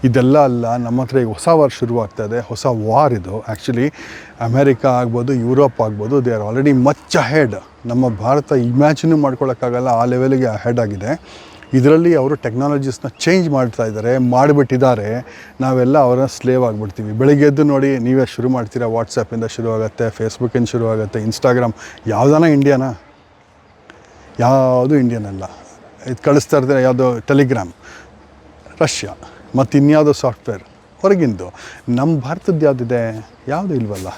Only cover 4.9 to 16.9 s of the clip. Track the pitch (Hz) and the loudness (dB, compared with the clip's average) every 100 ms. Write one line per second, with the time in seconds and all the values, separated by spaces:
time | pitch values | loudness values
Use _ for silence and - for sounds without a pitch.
4.9 | 123 123 117 120 131 117 131 139 - 110 | 0 0 -2 -2 -2 0 2 2 2 -4
5.9 | 104 107 143 123 110 104 120 143 135 127 | -2 -2 0 0 -2 -4 0 2 4 2
6.9 | 147 - 165 120 156 131 98 - - 117 | 0 -2 -2 0 2 0 -2 -12 -16 -6
7.9 | 120 127 104 113 143 139 139 120 123 147 | -2 -2 -2 0 0 0 0 0 2 2
8.9 | 151 156 156 143 127 135 123 123 120 127 | 2 2 2 0 -2 -4 -2 -4 -2 0
9.9 | 117 123 123 131 135 127 104 113 120 110 | 0 2 2 2 2 0 -2 -2 -2 -2
10.9 | 101 104 160 - - - - - 131 127 | -4 -6 -8 -8 -20 -20 -20 -2 2 4
11.9 | 160 170 160 131 147 123 117 143 143 135 | 4 4 2 0 -2 -4 -4 -2 -2 -4
12.9 | 123 135 - - 185 165 139 127 110 113 | -8 -12 -4 2 2 2 0 0 -2 -4
13.9 | 107 113 131 123 123 143 143 131 127 131 | -2 -2 0 2 4 4 4 2 2 2
14.9 | 117 101 117 127 - - - 131 127 123 | 2 -2 -6 -10 -20 -20 -6 -2 0 2
15.9 | 147 131 127 131 - 123 127 123 107 107 | 4 4 2 0 -2 0 0 0 -2 -8